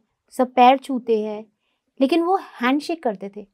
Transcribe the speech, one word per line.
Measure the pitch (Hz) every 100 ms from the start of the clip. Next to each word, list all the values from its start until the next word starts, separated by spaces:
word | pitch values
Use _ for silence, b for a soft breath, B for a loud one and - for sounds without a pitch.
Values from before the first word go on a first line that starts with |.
| _ _ _
सब | - 254
पैर | 254 247 269
छूते | 269 254 233 220
हैं, | 214 208 220 _ _ _ _ -
लेकिन | 262 339
वो | 339 381
हैंडशेक | - - 240 285 - 330
करते | 240 190 196 208
थे, | 202